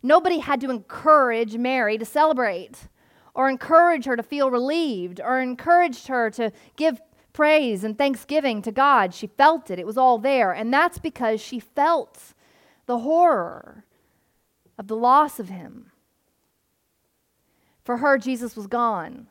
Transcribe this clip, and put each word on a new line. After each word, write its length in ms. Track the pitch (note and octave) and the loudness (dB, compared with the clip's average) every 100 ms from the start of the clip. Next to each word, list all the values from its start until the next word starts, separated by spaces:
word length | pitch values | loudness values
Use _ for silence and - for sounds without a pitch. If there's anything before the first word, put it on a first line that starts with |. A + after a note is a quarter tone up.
Nobody 360 | B3 D#4+ F4 E4+ | 6 4 4 -2
had 220 | - C#4 | -2 -4
to 80 | C4+ | -2
encourage 880 | A#3+ - - D#4 D#4 B3+ A3+ A3+ A3+ | -8 -8 -4 4 4 4 0 -2 -4
Mary 400 | B3 C4 G#3+ A3 | -2 0 0 -2
to 80 | A3+ | -4
celebrate 840 | D4 D#4 C4+ A#3 F3+ F3+ B3+ - _ _ _ _ | 0 2 2 -2 -4 -12 -20 -20 _ _ _ _
or 160 | - C4+ | -2 -2
encourage 560 | C4 - D#4+ F4 D#4+ B3+ | -2 4 6 6 2 0
her 100 | A#3+ | -2
to 60 | |
feel 300 | A3+ C#4+ C4+ | 0 -2 0
relieved 720 | B3 B3+ D#4+ D#4+ G#3 F3+ F3+ | 0 -2 -2 -2 -4 -8 -8
or 180 | A3 B3+ | -2 -2
encouraged 680 | B3+ B3 D#4 F4 F4 B3 - | -2 -6 2 4 4 -2 -6
her 220 | C4 A3+ | -2 -2
to 200 | G#3 A3+ - _ - | -4 -6 -8 _ -2
give 260 | D#4 B3 _ _ _ | -2 -2 _ _ _
praise 520 | - D4+ D#4 C4 G3+ | -2 2 2 2 -4
and 140 | G#3+ G#3+ | -6 -2
thanksgiving 640 | C#4 B3+ - D4+ C#4 G#3+ | -2 -2 -2 -2 -2 -4
to 100 | G#3+ | -6
God. 420 | G#3+ C#4 C4 F#3+ | 0 2 4 0
She 120 | - G#3+ | -4 -14
felt 460 | - C#4+ E4 - | 2 4 4 -6
it. 80 | F3+ | -10
It 80 | F3+ | -6
was 100 | A3 | 0
all 220 | B3+ A#3 | 2 2
there. 320 | B3 C4+ G3+ | 0 0 0
And 200 | E3 A3+ | -2 -2
that's 280 | C4+ F4 - | 0 0 -2
because 420 | D#4+ - A#3 A3 | -12 -4 -4 -4
she 180 | - A#3+ | -6 -14
felt 600 | - - D4 E4+ - - - _ _ _ _ _ - | -10 -2 0 0 -4 -16 -20 _ _ _ _ _ -8
the 140 | A#3+ | -6
horror 840 | A#3+ E4 F4 A#3+ E3+ - - A3 _ _ _ _ _ _ _ _ _ - | 0 4 4 2 -2 -10 -20 -20 _ _ _ _ _ _ _ _ _ -18
of 100 | G3 | -8
the 80 | A3 | -2
loss 440 | A#3+ C#4 D4+ - | 4 4 4 -2
of 100 | F#3 | -14
him. 420 | F#3+ D#3+ - F3+ _ _ _ _ _ _ _ _ _ _ _ _ _ _ _ _ _ _ _ | -14 -18 -20 -20 _ _ _ _ _ _ _ _ _ _ _ _ _ _ _ _ _ _ _
For 140 | - B3 | -8 -2
her, 200 | C#4+ C#4 | 0 0
Jesus 380 | B3 B3 A#3+ A3 | 0 -6 -8 -12
was 120 | G3 | -6
gone. 600 | A#3+ A#3 G3 D#3+ - A#2 | -2 -2 -2 -8 -16 -20